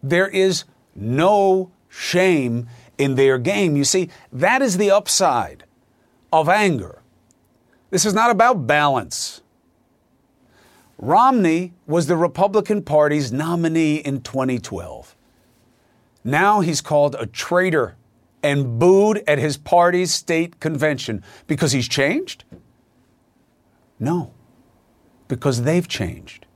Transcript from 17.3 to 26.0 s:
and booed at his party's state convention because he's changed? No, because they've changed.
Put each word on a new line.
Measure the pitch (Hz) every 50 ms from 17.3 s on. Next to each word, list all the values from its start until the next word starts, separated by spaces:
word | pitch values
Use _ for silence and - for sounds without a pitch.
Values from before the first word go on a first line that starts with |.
| - - - - 175 180 185 185 160 156 120 98 - _ _ _ _ _ _ _ _ _ -
and | 147 143 143 139 127 117 113
booed | 165 175 190 196 202 214 214 208 202
at | - 147 139
his | 135 151 143
party's | 147 - - - 175 175 175 175 180 185 175 -
state | - - - 170 160 165 170 - _
convention | - - 160 139 147 156 147 123 - - 110 101 - - - - _ _
because | 147 147 175 147
he's | 120 139 120 120
changed? | - - 135 139 196 294 381 - - _ - _ - - _ _ _ _ _ _ _ _ _ _ _ _ _ _ _ _ _ _ _ _ _ _ _ _ _ _ _ _
No, | 113 135 170 180 143 - - _ _ _ _ _ _ _ _ _ _ _ _ _ _ _ _ _ _ _
because | 135 120 - 143 131 117
they've | 120 135 165 180 175 -
changed. | - -